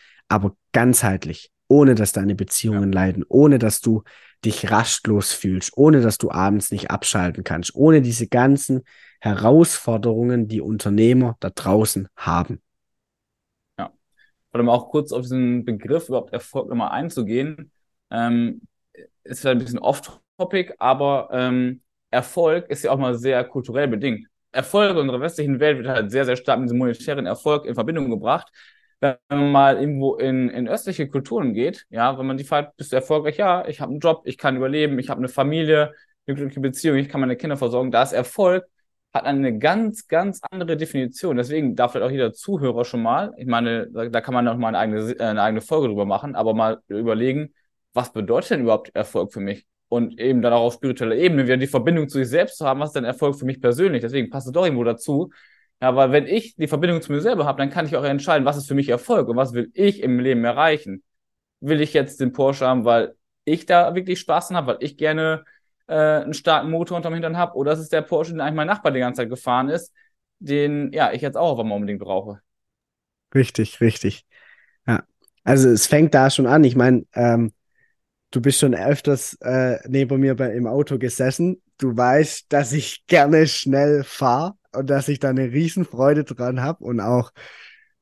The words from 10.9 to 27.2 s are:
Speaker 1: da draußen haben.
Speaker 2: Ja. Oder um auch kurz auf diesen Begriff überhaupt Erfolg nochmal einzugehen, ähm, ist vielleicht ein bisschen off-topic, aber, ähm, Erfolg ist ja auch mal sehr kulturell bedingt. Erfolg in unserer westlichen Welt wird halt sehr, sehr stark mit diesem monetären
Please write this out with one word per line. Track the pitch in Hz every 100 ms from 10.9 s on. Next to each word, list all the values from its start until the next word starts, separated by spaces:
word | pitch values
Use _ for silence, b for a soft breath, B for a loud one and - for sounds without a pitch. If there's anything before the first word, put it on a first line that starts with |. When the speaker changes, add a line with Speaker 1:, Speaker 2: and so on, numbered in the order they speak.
| 104 113 127 123 113
Speaker 1:
da | 95
draußen | - 98 104 107 101 98 -
haben. | - 85 85 - _ _ _ _ _ _ _ _ _ _ _ -
Speaker 2:
Ja. | - _ _ _ _ _ _
Oder | 120
um | 120
auch | 120 120
kurz | 151 147
auf | 120
diesen | 123 127 123 123
Begriff | 120 104 107 160 165
überhaupt | 123 -
Erfolg | 117 - 139 -
nochmal | 117 104
einzugehen, | 123 165 139 104 117 147 151 147 _ _ _ -
ähm, | 113 117 117 117 - - _ _ - - _
ist | - 127
vielleicht | 135 123
ein |
bisschen | 123 120
off-topic, | - - - - _ - 185 196 180 -
aber, | 123 135 143 135 -
ähm, | 127 127 127 123 127 _ _ _
Erfolg | 123 123 - 165 170 175
ist | -
ja | 123
auch | 135
mal | 131 120
sehr | 127 123
kulturell | 123 139 123 120 143
bedingt. | 110 135 110 - _ _
Erfolg | 131 131 202 202
in | 175
unserer | 135 123
westlichen | 160 165 147 131
Welt | 151 135
wird | 120
halt | 123 104
sehr, | 127
sehr | 127 123
stark | - 123
mit | 127
diesem | 120
monetären | 123 120 - 143